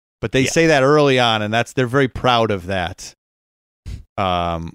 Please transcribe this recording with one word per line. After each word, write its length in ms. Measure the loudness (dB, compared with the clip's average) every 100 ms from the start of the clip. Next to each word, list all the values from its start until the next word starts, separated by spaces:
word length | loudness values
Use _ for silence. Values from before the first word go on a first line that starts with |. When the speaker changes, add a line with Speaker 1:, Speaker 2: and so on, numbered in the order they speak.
| _ _
Speaker 1:
But 120 | -4
they 100 | 0
Speaker 2:
Yeah. 80 | 0
Speaker 1:
say 160 | 2 2
that 160 | 4
early 380 | 4 4 4 2
on, 220 | 2 0
and 120 | 0
that's, 180 | -2 -2
they're 140 | -2 -2
very 220 | 0 0
proud 420 | 0 0 2 0
of 160 | -2 -4
that. 480 | -4 -4 -8 -18 -20 _ _ _ _ _ _ -16 -16 -14 -6
Um, 540 | -2 -2 -2 -6 -8